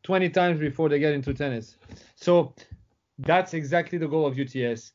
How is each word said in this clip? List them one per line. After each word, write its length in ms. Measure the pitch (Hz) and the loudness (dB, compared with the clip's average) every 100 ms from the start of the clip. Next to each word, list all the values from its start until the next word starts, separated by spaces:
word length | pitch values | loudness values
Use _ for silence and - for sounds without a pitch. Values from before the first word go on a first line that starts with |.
twenty 260 | - 185 180 | -2 0 2
times 300 | 185 180 160 | 2 2 2
before 280 | 151 135 156 | -2 0 0
they 120 | 143 | 2
get 140 | 151 | 2
into 200 | 143 135 | 0 -2
tennis. 420 | 135 143 117 110 _ - - - _ | -4 -4 -4 -8 _ -20 -20 -20 _
So 380 | - 175 135 - - - _ _ _ - | 2 4 2 -6 -20 -20 _ _ _ -10
that's 340 | 131 175 180 | 0 2 0
exactly 440 | 165 143 170 170 175 | -6 -2 -2 -2 -4
the 100 | 156 | -2
goal 180 | 160 147 | 0 0
of 120 | 127 | -2
U 80 | 135 | -6
T 180 | 131 120 | -4 -4
S. 260 | 117 - | -4 -10